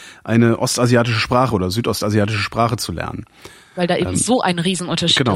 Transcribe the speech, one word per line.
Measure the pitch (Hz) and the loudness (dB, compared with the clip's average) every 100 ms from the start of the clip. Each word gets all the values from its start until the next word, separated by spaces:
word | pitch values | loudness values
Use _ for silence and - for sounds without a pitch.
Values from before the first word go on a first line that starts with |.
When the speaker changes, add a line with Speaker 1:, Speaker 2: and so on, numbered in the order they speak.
| - - | -20 -18
Speaker 1:
eine | - 117 117 113 | 0 4 4 4
ostasiatische | 131 - 120 120 120 110 | 0 0 2 4 2 0
Sprache | - 123 127 | 0 2 2
oder | 107 92 | 0 0
südostasiatische | 104 117 104 104 104 104 107 | -2 -2 -2 0 2 2 -2
Sprache | 98 110 113 110 | -4 0 0 0
zu | - | -6
lernen. | 82 82 - - _ - - - - | -6 -8 -10 -14 _ -20 -20 -16 -6
Speaker 2:
Weil | 175 | -2
da | 175 | 0
eben | 180 | 0
Speaker 1:
Ähm, | - | -2
Speaker 2:
so | - 247 | 0 0
ein | 185 175 | 0 -2
Riesenunterschied | 170 180 175 160 170 - | -2 -4 -4 -2 0 2
Speaker 1:
genau. | 123 | 2